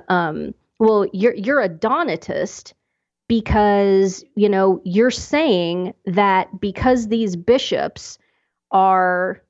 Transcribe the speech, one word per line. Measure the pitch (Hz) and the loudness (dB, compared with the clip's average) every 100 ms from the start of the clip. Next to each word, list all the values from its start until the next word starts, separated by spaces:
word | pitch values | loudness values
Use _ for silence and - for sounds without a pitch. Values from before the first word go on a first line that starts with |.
| - | 0
um, | 180 165 156 151 - _ - | -2 -2 -6 -10 -12 _ 0
"Well, | 220 214 196 | 2 2 0
you're, | 190 226 - | 0 0 0
you're | 208 285 | -2 0
a | 202 | -2
Donatist | 165 220 285 320 156 - - 180 - - - _ _ _ _ - | -2 -2 -2 -2 -6 -6 -6 -6 -10 -20 -20 _ _ _ _ -4
because, | 226 214 220 208 202 202 190 196 185 - | -2 0 2 2 2 4 4 2 -2 -10
you | - 208 | 0 0
know, | 190 190 185 | 2 2 0
you're | 185 185 247 | 0 0 2
saying | 240 - 294 320 185 170 175 180 - - | 0 -4 -2 0 0 0 -4 -6 -8 -4
that | 180 202 190 - 196 | 0 2 2 -2 -6
because | 208 185 254 254 220 | -8 -2 0 0 0
these | 226 220 175 | -2 -2 -2
bishops | 175 254 - 135 165 - - - _ _ _ _ - | 0 0 0 -4 -4 -8 -20 -20 _ _ _ _ -2
are | 190 190 185 185 180 185 185 _ | 2 2 2 0 -2 -4 -8 _